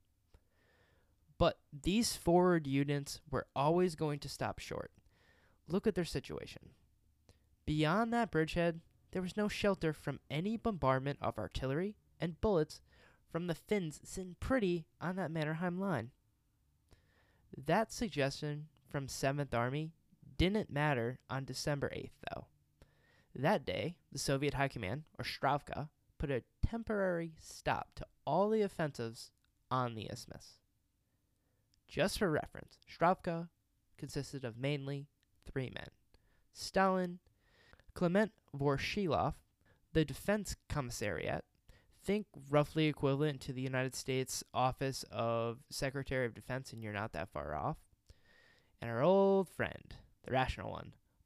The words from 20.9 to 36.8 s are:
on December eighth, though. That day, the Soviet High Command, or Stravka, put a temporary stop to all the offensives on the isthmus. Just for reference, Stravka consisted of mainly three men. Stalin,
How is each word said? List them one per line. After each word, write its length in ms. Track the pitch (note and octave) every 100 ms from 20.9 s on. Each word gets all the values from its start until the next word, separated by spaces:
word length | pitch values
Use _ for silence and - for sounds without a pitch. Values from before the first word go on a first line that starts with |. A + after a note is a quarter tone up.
| B2+ A#2 C3 -
on 160 | C3+ C3+
December 440 | C3 - C#3+ B2+
eighth, 240 | - - - -
though. 180 | - - _ _ _ - _ _ _ _
That 320 | - C#3+ G3+ C3
day, 300 | F#2 A#2+ F3 _
the 80 | C#3
Soviet 360 | - C#3 C#3+ C3
High 120 | C#3
Command, 360 | B2+ F#2 C3 - -
or 60 |
Stravka, 640 | B2+ - C3+ C#3+ - - D3+ - _ -
put 120 | D#3
a 140 | B2+ - _ -
temporary 640 | A#3 A3+ G#3+ F#3 E3+ E3 D#3+
stop 560 | - - - B2+ - -
to 100 | - _ -
all 240 | D#3+ G#3
the 120 | A3
offensives 720 | G3+ - D#3 - A2+ A#2 - _ _ _ _
on 240 | B2+ B2 A2
the 140 | -
isthmus. 440 | A2+ - - - - _ _ _ _ _ _ _ _ _ _ _ _ _
Just 320 | - F3+ -
for 100 | G3
reference, 480 | D3+ - - - - -
Stravka 640 | - E3 F#3+ F3 E3 E3+ _ _ _ _ -
consisted 480 | C#3+ D3 C3 C#3 A#2+
of 140 | A#2
mainly 480 | C3+ D3 C3+ C#3 C#3+ _ _ _ -
three 200 | C3+ B2+
men. 140 | - - - _ _ _ _ _
Stalin, 640 | - - F#3+